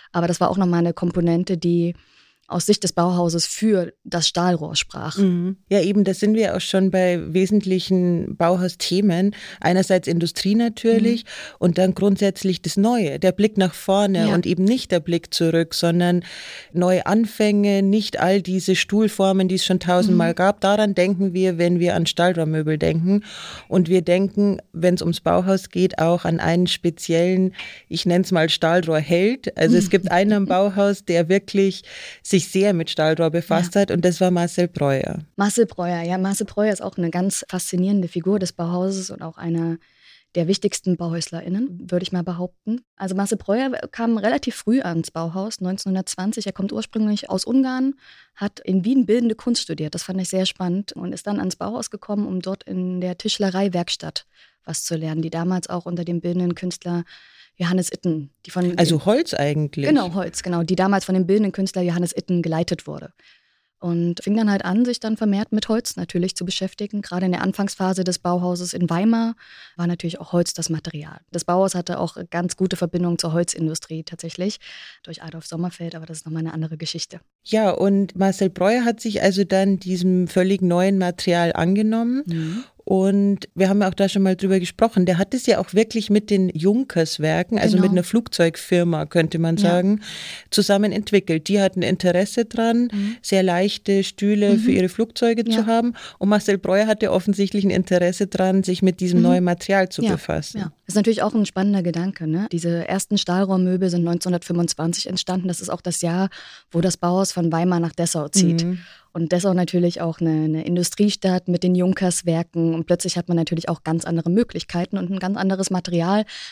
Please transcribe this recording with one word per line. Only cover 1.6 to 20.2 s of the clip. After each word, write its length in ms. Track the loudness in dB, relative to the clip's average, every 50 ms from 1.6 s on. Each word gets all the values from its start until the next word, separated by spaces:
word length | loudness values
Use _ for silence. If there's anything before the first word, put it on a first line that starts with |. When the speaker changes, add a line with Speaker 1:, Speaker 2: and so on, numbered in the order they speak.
| 0 2 2 2 2 0 -4 -8 _ _ _ _ _ _ _ _ _
Speaker 1:
aus 200 | _ -6 -4 2
Sicht 180 | 2 0 2 0
des 80 | -4
Bauhauses 540 | 0 0 0 2 2 2 0 0 0 -2 -4
für 480 | -4 -4 -2 2 2 2 2 0 -4 -10 _ _
das 240 | -6 -4 -2 -2 0
Stahlrohr 480 | 0 0 2 2 0 0 -2 -4 -4
sprach. 400 | -6 -6 -6 -10 -10 -10 -8 0
Speaker 2:
Mhm. 400 | 2 2 2 2 0 -2 -4 -6 -8 _ _
Ja, 100 | 2 2
eben, 240 | 2 2 2 2 2
da 80 | 2
sind 220 | 0 0 2 2 2
wir 200 | 2 2 0 0
auch 60 | -4
schon 300 | -4 0 0 2 2 2
bei 280 | 2 2 2 2 2 0 -4 -2
wesentlichen 1040 | 0 0 2 4 2 0 2 2 -2 -2 0 0 0 2 2 2 0 0 -2 -6 -4
Bauhausthemen. 960 | 0 0 2 2 2 0 -4 -4 -6 -4 -2 0 2 2 2 2 2 2 0 -2 -4 -16 -18 -14 -4
Einerseits 460 | 0 2 2 2 4 4 2 2 2
Industrie 480 | 0 0 0 0 -2 -4 -2 0 2 2
natürlich 720 | 2 2 0 -2 0 2 4 4 4 4 2 2 0 -4
Speaker 1:
Mhm. 40 | -12 -16 -16 -16 -18 -6 0
Speaker 2:
und 200 | 0 2 4 4
dann 160 | 2 2 2
grundsätzlich 640 | 2 2 2 2 2 2 0 0 0 -2 -2 -2 -2
das 160 | -4 -4 0
Neue, 420 | 2 2 2 2 2 0 -2 -2 0
der 140 | 0 0
Blick 240 | 2 2 0 2 2
nach 160 | 2 0 0
vorne 560 | 0 -4 -2 0 2 2 4 2 2 2 2 2
Speaker 1:
Ja. 60 | 2
Speaker 2:
und 100 | 2 2
eben 200 | 0 0 2 4
nicht 260 | 2 2 2 0 -2
der 80 | -2 -2
Blick 320 | 0 0 -2 -2 -2 -6
zurück, 400 | -2 0 0 2 2 2 0 0
sondern 500 | -2 0 0 2 2 4 2 4 2 0 -2 -4 -16 -16 -16 -16 -16 -18 -18 -6 -2
neue 320 | 0 2 2 2 2 2
Anfänge, 760 | 2 2 2 2 0 0 0 2 2 4 4 4 2 2 2
nicht 380 | 4 4 2 2 0 -2 -2 0
all 220 | 2 2 2 2
diese 340 | 0 0 -4 -2 0 2 2
Stuhlformen, 720 | 2 2 0 2 2 2 2 2 2 2 2 4 2 2 2
die 60 | 0
es 100 | 0 0
schon 160 | 0 0 0
tausendmal 520 | 2 2 2 4 4 4 4 4